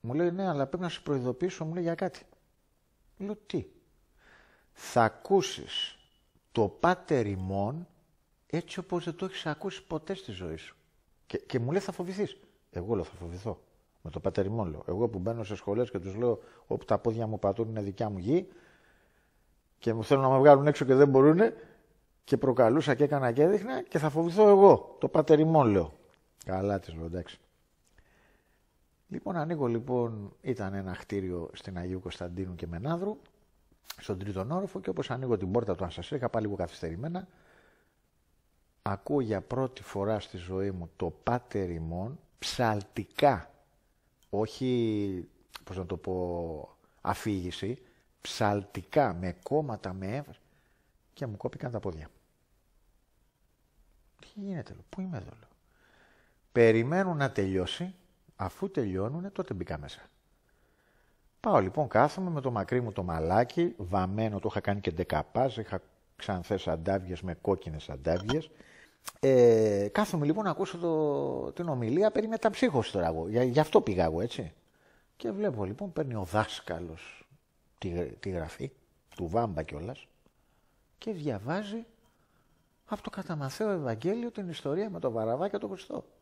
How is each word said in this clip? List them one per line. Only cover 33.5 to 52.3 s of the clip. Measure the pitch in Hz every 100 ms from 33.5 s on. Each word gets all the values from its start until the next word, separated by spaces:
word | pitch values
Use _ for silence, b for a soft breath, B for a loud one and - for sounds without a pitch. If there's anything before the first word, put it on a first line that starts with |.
| _ _ _ - -
στον | - 95
τρίτον | 98 95 107
όροφο, | 175 196 -
και | -
όπως | - 139
ανοίγω | 120 131 107
την | 90
πόρτα | 113 110 85
του | 90
ασανσέρ, | - 87 139
είχα | 120
πάει | 113
λίγο | 107 98
καθυστερημένα, | 87 - 82 82 147 180 185 b b b b b b b _ _ _ _ _ _ _ _
ακούω | 104 98 - 143
για | 113 98
πρώτη | - 123 127 -
φορά | - 101 101 107
στη | - 92
ζωή | 87 95 98
μου | 92 85 -
το | 87
Πάτερ | - - 120 - 104 92
ημών, | 85 80 85 107 160 _ _
ψαλτικά, | - - 117 104 101 - 98 - 147 107 - _ _ _ _ _ _ _ _
όχι, | 101 110 - 131 123 113 107 101 92 - _ _ -
πώς | - 92
να | 87
το | 90
πω, | - 92 90 87 85 76 - _ b b
αφήγηση, | - 101 113 98 87 - 98 127 b b b _
ψαλτικά, | - - 107 101 98 - - 156 127
με | 85 92 -
κόμματα, | - 147 147 107 95
με | 95 95 131
έμφαση, | 143 - _ _ _ _ _ _ _
και | - 123
μου | 101
κόπηκαν | 127 - 135
τα | 113
πόδια. | 98 80 78 _ _